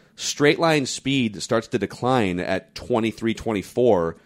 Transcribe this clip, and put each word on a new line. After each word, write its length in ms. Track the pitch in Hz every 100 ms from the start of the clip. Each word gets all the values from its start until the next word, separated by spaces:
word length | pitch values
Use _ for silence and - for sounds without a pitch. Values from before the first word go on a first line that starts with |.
| _ -
straight 420 | - - 147 139
line 260 | 165 156 127
speed 560 | - 131 139 113 92
starts 280 | - 117 -
to 100 | 117
decline 600 | 98 - 123 127 98 87
at 340 | 85 95 - -
twenty-three, 600 | - 120 113 - 113 104
twenty-four. 840 | 117 104 - 120 123 95 82 -